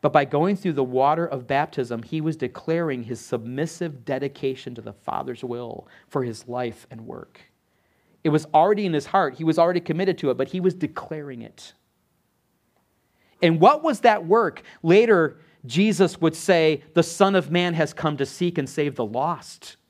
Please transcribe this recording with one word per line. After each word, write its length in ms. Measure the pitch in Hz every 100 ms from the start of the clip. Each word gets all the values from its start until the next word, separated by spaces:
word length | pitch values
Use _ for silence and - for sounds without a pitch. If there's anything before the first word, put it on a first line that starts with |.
But 100 | 147
by 140 | 151 139
going 300 | 147 175 202
through 180 | 185
the 100 | 139
water 440 | 131 127 135 160 170
of 180 | 135 120
baptism, 560 | 139 143 - 120 117
he 180 | 113 160
was 160 | 156 160
declaring 680 | 123 - - 165 165 127
his 160 | 113 117
submissive 840 | - 120 113 131 165 - 170 135
dedication 720 | 117 131 139 139 135 131 -
to 80 | 117
the 120 | 113
Father's 500 | 101 - - 135 120
will 440 | 127 120 120 117 - - _
for 160 | 143
his 240 | 123 110 -
life 400 | 123 120 104 -
and 160 | 113 113
work. 360 | - - _ _ _ _ _ _ _ _ _
It 60 | 160
was 180 | 151 156 156
already 320 | 175 208 196
in 60 |
his 120 | 156 139
heart. 300 | 196 160 127
He 80 |
was 160 | 160 160
already 220 | 170 175
committed 360 | 175 160 190 175
to 140 | 143
it, 60 | 123
but 100 | 131
he 120 | 185
was 140 | 180
declaring 720 | 160 147 - - 156 143 123
it. 300 | 113 - - _ _ _ _ _ _ _ _ _ _ _ _ _ _ _ _ _
And 160 | 175 165
what 220 | 190 302
was 200 | 320 240
that 260 | 240 214 165
work? 340 | 220 196 - - -
Later, 540 | 165 190 226 196 156 - _ _ 127
Jesus 560 | 131 214 170 185 -
would 140 | 165 160
say, 480 | - 175 156 147 -
"The 80 | 175
Son 340 | 160 - 196 196
of 140 | 143
Man 240 | 175 175
has 180 | 165 151
come 260 | - 156 147
to 80 | 135
seek 340 | - 175 170
and 100 | 135
save 260 | - 147 139
the 100 | 110
lost." 720 | 120 156 165 - - - -